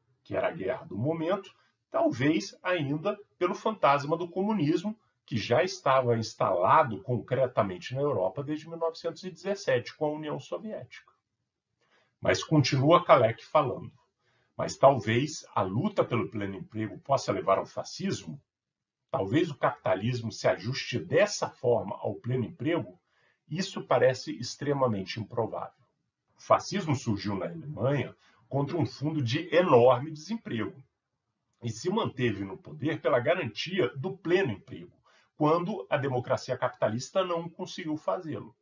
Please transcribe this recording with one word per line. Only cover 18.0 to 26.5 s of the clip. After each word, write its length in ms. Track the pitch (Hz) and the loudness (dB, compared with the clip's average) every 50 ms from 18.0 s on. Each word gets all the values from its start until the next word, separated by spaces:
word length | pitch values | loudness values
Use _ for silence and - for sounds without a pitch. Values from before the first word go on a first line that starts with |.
| 180 196 - - - 80 76 - - _ _ _ _ _ _ _ _ _ _ _ _ _ | -4 -4 -4 -4 -6 -10 -14 -16 -18 _ _ _ _ _ _ _ _ _ _ _ _ _
Talvez 380 | - - 98 98 113 160 180 165 | -4 -4 -2 0 2 2 2 0
o 80 | 139 - | 0 -2
capitalismo 760 | - 139 - - - 104 95 95 104 123 123 117 113 107 | -2 -2 -2 -2 -2 -2 0 0 0 -2 -2 -2 -4 -6
se 160 | - - - 123 | -6 0 0 0
ajuste 520 | - 87 92 117 135 - - - 127 113 | 0 0 -2 -4 -6 -4 -6 -4 -4 -6
dessa 500 | - - 135 170 208 - - - 156 - | -4 0 2 2 2 2 0 -2 -6 -6
forma 460 | - _ - 120 117 110 92 98 - | -6 _ 0 2 2 2 0 -4 -8
ao 200 | - 117 113 101 | -6 -6 -6 -6
pleno 300 | - - 120 131 131 110 | -6 -4 -4 -2 -2 -2
emprego? 540 | - - - 123 156 175 - 98 - - - _ _ _ _ _ _ _ _ _ - | -4 -6 -4 -2 -2 0 0 -2 -6 -10 -20 _ _ _ _ _ _ _ _ _ -8
Isso 340 | 147 175 180 - - - - | -6 -6 -6 -6 -8 -8 0
parece 500 | - 143 123 123 131 127 - - 160 - - | 2 4 6 6 4 4 2 -4 -10 -8 -8
extremamente 840 | 120 - - - 147 147 143 139 131 120 107 95 95 - - 117 | -8 -10 -10 -6 -2 -2 0 2 2 0 0 -2 -4 -6 -8 -8
improvável." 640 | 104 - - 117 110 104 - - - - - _ _ _ _ _ _ _ _ _ _ _ _ _ | -8 -4 -4 -4 -2 -2 -4 -8 -8 -10 -14 _ _ _ _ _ _ _ _ _ _ _ _ _
O 40 | |
fascismo 540 | - - | 0 2